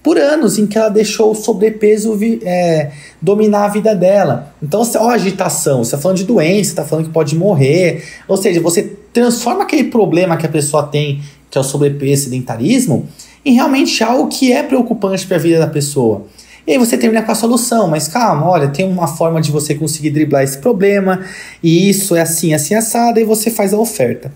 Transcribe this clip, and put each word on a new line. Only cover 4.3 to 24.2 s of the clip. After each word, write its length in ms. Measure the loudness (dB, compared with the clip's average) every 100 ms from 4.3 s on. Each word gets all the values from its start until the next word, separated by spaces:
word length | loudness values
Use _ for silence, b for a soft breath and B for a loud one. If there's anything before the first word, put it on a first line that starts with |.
| -2 -6 _
Então, 180 | -4 -2 0
se-, 120 | 0
ó 120 | 2
a 60 | 2
agitação, 680 | -2 -2 -4 -2 0 0
você 80 | -2
tá 60 | -2
falando 220 | 0 -2
de 40 |
doença, 500 | 0 2 2 0 0
tá 120 | -4 -4
falando 220 | -4 -2
que 40 |
pode 240 | -2 0 0
morrer, 720 | 2 2 2 2 2 -2 B B -4
ou 120 | -2
seja, 240 | 0 0
você 320 | 0 -2 -4 -12 -4
transforma 520 | 0 2 0 -2 -2
aquele 200 | 0 0
problema 540 | 0 2 2 2 0 -2
que 80 | -2
a 40 |
pessoa 340 | -2 0 -2
tem, 380 | 0 -2 -2 -6 B B _
que 60 | -4
é 40 |
o 40 | -2
sobrepeso, 580 | 0 0 0 0 0
sedentarismo, 840 | 0 -6 -6 -2 0 2 2 -2 -4 B B B
em 120 | 2 4
realmente 460 | 4 2 0 0
algo 280 | 0 0 0
que 240 | 0 2
é 100 | 2
preocupante 640 | 0 -2 0 -2 -2 -4 -2
pra 100 | 0
vida 220 | 2 2
da 80 | 2
pessoa. 580 | -2 -2 0 0 0 B B B B -2
E 60 |
aí 60 | 2
você 200 | 2 2
termina 240 | 2 0
com 120 | 0
a 20 | -2
solução, 540 | 0 0 0 0 2
mas 180 | 0 -2
calma, 400 | 0 0 2 2
olha, 220 | 2 0
tem 180 | -2 -2
uma 180 | -2 -4
forma 360 | -2 -2 0
de 100 | -2
você 240 | -2 -2 -4
conseguir 360 | -4 -4 -4
driblar 320 | -2 0 0
esse 160 | 0 -2
problema, 680 | -2 2 2 2 0 -2 B B B B
e 280 | 2 4 2
isso 260 | 0 0 -2
é 60 |
assim, 320 | -2 -2 -2
assim, 200 | -2 0
assado, 460 | -2 -2 0 2 2
e 60 | 2
você 260 | 0 0
faz 220 | -2 0
a 40 | 0
oferta 540 | -2 0 -2 -2